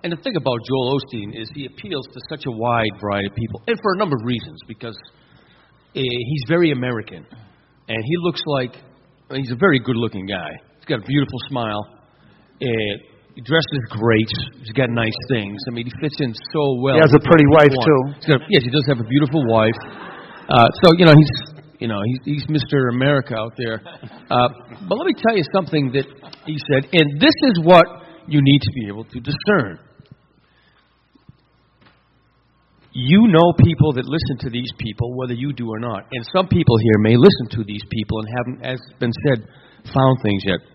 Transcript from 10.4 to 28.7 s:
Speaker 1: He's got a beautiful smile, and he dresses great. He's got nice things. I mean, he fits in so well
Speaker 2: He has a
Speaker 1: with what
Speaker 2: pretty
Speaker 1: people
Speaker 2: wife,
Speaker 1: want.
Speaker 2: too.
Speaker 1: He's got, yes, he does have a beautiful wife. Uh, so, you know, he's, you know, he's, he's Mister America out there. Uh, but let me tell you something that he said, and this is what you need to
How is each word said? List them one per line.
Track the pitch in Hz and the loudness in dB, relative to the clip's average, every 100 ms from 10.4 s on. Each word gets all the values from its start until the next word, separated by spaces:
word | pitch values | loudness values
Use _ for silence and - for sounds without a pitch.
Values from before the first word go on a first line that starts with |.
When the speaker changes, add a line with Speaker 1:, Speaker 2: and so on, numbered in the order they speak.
| 78 - _ _ | -10 -16 _ _
Speaker 1:
He's | - | -8
got | 131 | -8
a | 101 | -2
beautiful | 143 139 127 - | -2 -2 -6 -10
smile, | 131 113 104 104 _ _ _ _ _ _ _ | -6 -6 -6 -10 _ _ _ _ _ _ _
and | 131 113 104 101 _ _ _ | -4 -4 -4 -6 _ _ _
he | - | -20
dresses | 117 160 151 143 117 | -2 -2 0 -6 -8
great. | 107 113 110 110 - - - | -4 2 2 2 -4 -8 -14
He's | 113 | -8
got | 110 127 | -4 -2
nice | 117 113 107 - | -2 -4 -6 -6
things. | 127 101 101 - | -6 -6 -10 -12
I | |
mean, | 120 120 | -10 -12
he | - | -8
fits | 156 - | -10 -6
in | 135 110 - | -8 -8 -10
so | 160 143 123 | -4 -2 -2
well | 135 135 | 0 2
Speaker 2:
He | |
has | 160 147 | 6 4
a | |
Speaker 1:
with | |
what | - | 6
Speaker 2:
pretty | 165 143 | 6 8
Speaker 1:
people | 156 | 8
Speaker 2:
wife, | 147 | 6
Speaker 1:
want. | 131 123 | 6 2
Speaker 2:
too. | 143 135 143 | 2 0 -8
Speaker 1:
He's | - | -2
got, | 135 - | -2 2
yes, | 151 120 | 0 2
he | |
does | 139 135 | -2 0
have | 131 | -2
a | 110 | 0
beautiful | 135 147 156 123 | 0 0 0 2
wife. | 113 110 110 - - - - - - - | 2 2 -2 -10 -18 -18 -18 -20 -20 0
Uh, | 120 117 - | 4 4 6
so, | 185 170 | 4 8
you | 175 | 10
know, | 151 | 10
he's, | 147 - - - - _ | 8 0 -10 -20 -20 _
you | 117 | -6
know, | 104 | -4
he's, | 107 127 143 | -4 -6 -6
he's | 147 127 | -8 -2
Mister | 156 - 143 127 | -4 0 0 0
America | 123 135 143 127 110 | 0 0 0 -2 -8
out | 113 - | -8 -8
there. | 120 110 | -8 -8
Uh, | - - - - - 127 123 - - - 180 | -12 -20 -20 -20 -4 0 0 -2 -20 -18 -6
but | 220 | -4
let | 359 | -2
me | 269 | 0
tell | 226 220 | 0 0
you | 156 | 0
something | 190 147 156 135 | -2 -2 -2 -2
that | 135 135 - - - - | -2 -6 -12 -20 -20 -10
he | 151 - | -10 0
said, | 139 139 | -2 2
and | 180 151 143 | 2 2 4
this | 269 302 | 2 4
is | 277 180 | 0 2
what | 160 180 - - - - - | 6 6 6 -2 -20 -20 -2
you | 147 | 2
need | 139 143 | 4 4
to | - | 2